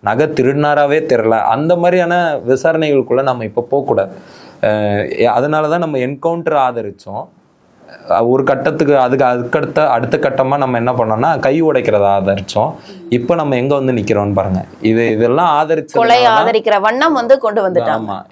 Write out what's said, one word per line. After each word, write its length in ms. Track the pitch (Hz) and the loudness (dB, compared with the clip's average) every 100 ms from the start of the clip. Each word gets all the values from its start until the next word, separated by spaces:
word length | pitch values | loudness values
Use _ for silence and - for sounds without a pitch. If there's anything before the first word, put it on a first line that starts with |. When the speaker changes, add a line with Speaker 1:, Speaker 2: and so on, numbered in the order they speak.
Speaker 1:
நகை 240 | 101 113 151 | -4 0 0
திருடினாராவே 760 | 147 127 139 147 147 143 151 156 | 0 0 2 0 2 2 0 0
தெரியல, 320 | 123 113 113 | 0 2 0
அந்த 340 | - 123 160 175 | 0 0 0 0
மாதிரியான 380 | 175 180 170 175 170 143 104 | 2 2 0 0 0 -2 0
விசாரணைகளுக்குள்ள 760 | 131 165 160 156 139 117 123 | 0 2 0 0 0 0 0
நம்ம 220 | 135 123 | 0 -2
இப்ப 160 | 110 101 | -4 -6
போகக்கூடாது. 540 | 117 143 127 110 95 90 - - - - | -2 -4 0 -2 -2 -8 -20 -20 -20 -4
அஹ், 440 | 110 107 104 101 82 - 117 | -2 0 0 -2 -4 0 0
அதனாலதான் 580 | 110 139 156 151 170 165 | 2 0 0 0 -2 -2
நம்ம 120 | 143 | -2
என்கவுண்டர் 600 | 127 139 165 170 165 151 | -4 -4 -4 -4 -2 0
ஆதரிச்சோம். 680 | 127 120 104 95 - 104 160 _ _ _ _ _ - - - 92 | 0 -2 -8 -12 -14 -12 -14 _ _ _ _ _ -20 -20 -2 0
ஒரு 220 | 117 131 | 2 2
கட்டத்துக்கு 540 | 135 135 170 147 147 143 | 2 0 -2 0 2 2
அதுக்கு, 260 | 123 131 | 2 2
அதுக்கடுத்த, 640 | 131 123 120 156 143 - 151 | 0 0 -2 -4 -2 0 0
அடுத்த 300 | 120 120 147 | 0 0 -2
கட்டமா 400 | 143 135 131 143 | 0 0 0 0
நம்ம 200 | 135 123 | 0 0
என்ன 160 | 117 | 0
பண்ணோம்னா 460 | 120 110 110 139 151 | 0 -2 0 0 0
கை 240 | 135 147 | 0 2
உடைக்கிறத 440 | 160 135 110 107 101 | 2 2 2 2 2
ஆதரிச்சோம். 600 | 98 95 98 92 104 127 160 - - - | 2 0 -2 -2 -2 -2 -4 -16 -20 -4
இப்ப 260 | 123 120 | -2 0
நம்ம 220 | 170 147 127 | -2 0 -2
எங்க 180 | 131 | 0
வந்து 180 | 143 131 | 0 0
நிக்கிறோம்னு 400 | 120 101 107 101 | -2 0 0 0
பாருங்க. 280 | 101 95 92 - - | 0 0 -2 -4 -4
இது, 300 | 110 113 117 | 0 2 2
இதெல்லாம் 380 | 110 117 135 175 | 2 2 2 2
ஆதரிச்சதுனால 460 | 147 156 160 - | 2 0 -2 -2
Speaker 2:
கொலை 280 | - 233 240 | 0 2 4
Speaker 1:
தான் 140 | 247 220 | 4 2
Speaker 2:
ஆதரிக்கிற 440 | 214 220 226 208 | 2 0 2 2
வண்ணம் 320 | 208 240 311 | 2 0 0
வந்து 260 | 285 233 269 | 0 2 2
கொண்டு 220 | 233 208 | 2 0
வந்துட்டாங்க. 420 | 190 180 113 110 107 | 0 0 0 -2 -4
Speaker 1:
ஆமா, 100 | 95 - | -10 -10